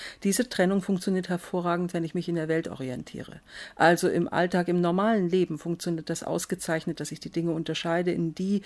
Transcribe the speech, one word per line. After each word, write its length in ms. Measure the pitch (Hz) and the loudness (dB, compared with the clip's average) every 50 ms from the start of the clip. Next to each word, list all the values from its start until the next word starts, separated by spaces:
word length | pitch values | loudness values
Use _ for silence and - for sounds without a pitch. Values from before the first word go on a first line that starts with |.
| - - - - - | -12 -14 -14 -2 0
diese 260 | 196 190 - 247 - | 2 2 2 0 0
Trennung 320 | - - 180 185 196 196 | 2 2 4 4 4 2
funktioniert 480 | 185 - 202 180 - 202 185 185 180 - | 2 2 0 0 0 0 0 0 0 -2
hervorragend, 640 | 180 175 - - - 180 175 175 175 175 180 175 - | -4 -4 -4 -4 -4 -2 0 0 0 0 0 -2 -2
wenn 100 | 170 165 | -2 -4
ich 100 | 156 - | -2 -2
mich 160 | 180 170 175 | -4 -2 -2
in 60 | 170 | -2
der 120 | 165 156 156 | -2 0 0
Welt 200 | 160 165 165 - | 0 0 0 -2
orientiere. 760 | - - 135 127 127 123 120 - - 123 123 - 135 127 - - - - - - - | -6 -6 -6 -6 -6 -6 -8 -10 -10 -10 -12 -12 -14 -18 -20 -18 -16 -16 -16 -16 0
Also 320 | - 156 165 175 170 185 - | 4 6 6 6 6 4 2
im 240 | - 170 170 - | 2 2 0 2
Alltag, 360 | - 160 180 180 190 180 175 180 | 2 0 2 2 2 2 2 2
im 140 | 175 180 | 2 2
normalen 480 | 175 170 175 190 202 226 233 208 180 170 | 4 4 2 2 2 4 4 4 2 4
Leben 280 | 180 185 175 - 156 147 | 4 2 2 2 0 -4
funktioniert 520 | - 170 170 - - 180 170 160 156 - | -4 -4 -4 -2 -2 -2 -2 -2 -2 -4
das 140 | 165 - - | -6 -4 -4
ausgezeichnet, 760 | - 160 170 - - 185 180 - - 160 160 - 175 156 - | -4 -2 -4 -2 -2 -4 -4 -2 -2 -2 -2 -2 -4 -4 -4
dass 120 | 147 - | -6 -8
ich 80 | 160 - | -8 -10
die 100 | - 160 | -10 -6
Dinge 220 | - 170 165 170 | -4 -2 0 0
unterscheide 600 | 160 165 160 - 160 - - 170 165 175 175 180 | 0 -2 -2 -2 -4 -2 0 0 0 2 2 0
in 240 | - - 170 160 160 | 0 0 -2 -2 -2
die, 260 | - 185 196 202 196 196 | -2 0 0 0 0 0